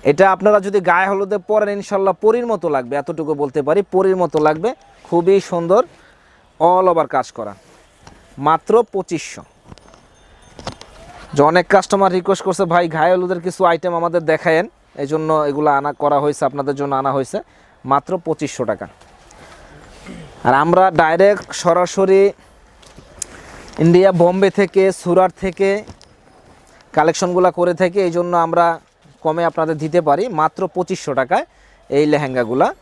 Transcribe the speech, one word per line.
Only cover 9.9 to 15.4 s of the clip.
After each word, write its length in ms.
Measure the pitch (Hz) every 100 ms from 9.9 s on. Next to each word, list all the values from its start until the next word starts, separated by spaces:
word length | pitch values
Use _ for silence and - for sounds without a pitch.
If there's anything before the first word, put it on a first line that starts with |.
| _ _ _ _ _ _ - - - - - - - -
যে 100 | 143
অনেক 240 | 147 170 175
কাস্টমার 440 | 196 - 202 190
রিকোয়েস্ট 320 | 180 180 190
করছে, 220 | - 180 185
"ভাই, 220 | 175 175
গায়ে 260 | 160 160
হলুদের 280 | 185 180 185
কিছু 240 | 170 - 185
আইটেম 300 | 170 180 170
আমাদের 260 | 170 170
দেখায়েন", 480 | 160 156 175 160 202 _ _ -
এই 120 | 139
জন্য 260 | 156 156
এগুলো 360 | 156